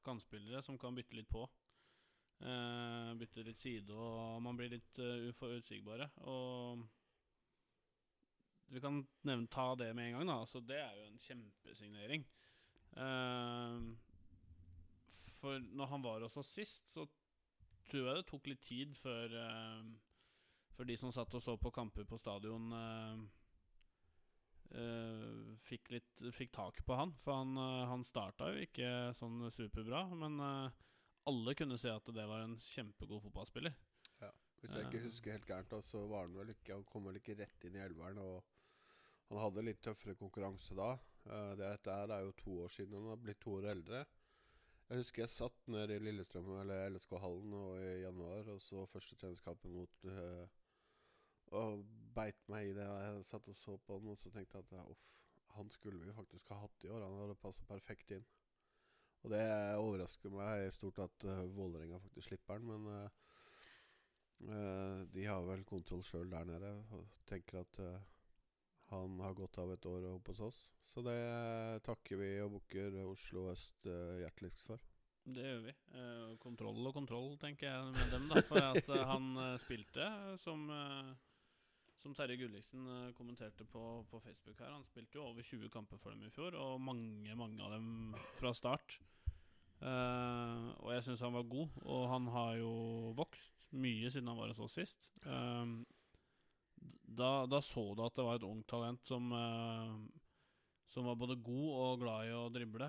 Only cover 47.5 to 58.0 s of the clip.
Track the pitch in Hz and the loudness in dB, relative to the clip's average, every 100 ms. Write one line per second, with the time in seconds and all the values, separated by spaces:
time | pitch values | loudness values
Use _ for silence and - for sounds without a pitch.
47.5 | 101 98 92 92 92 92 90 85 101 107 | -2 -2 -2 0 0 -2 -2 -2 -4 -4
48.5 | 98 - 98 95 95 - - 92 87 - | -6 -6 -6 -6 -8 -10 -8 -8 -6 -6
49.5 | 85 90 87 90 - 95 95 87 87 87 | -6 -6 -6 -6 -8 -8 -4 -4 -6 -8
50.5 | - _ _ _ _ - - _ _ - | -16 _ _ _ _ -20 -20 _ _ -2
51.5 | 101 113 104 101 110 110 117 107 - - | 2 2 0 -6 -12 -6 0 0 -2 -6
52.5 | 107 101 101 101 98 101 104 92 107 - | -2 0 0 -2 -2 -2 -4 -4 -8 -8
53.5 | 98 - 98 - 98 107 104 92 101 95 | -12 -8 -8 -6 -6 -6 -8 -8 -8 -8
54.5 | 98 - 92 - - - - - - _ | -10 -10 -10 -10 -14 -18 -20 -20 -20 _
55.5 | 104 104 - 107 92 87 110 95 90 - | -12 -10 -10 -8 -8 -8 -10 -12 -14 -10
56.5 | 101 104 - 85 113 98 98 101 98 98 | -8 -8 -10 -8 -4 -4 -4 -4 -4 -6
57.5 | 95 - 98 - 107 | -8 -6 -8 -8 -10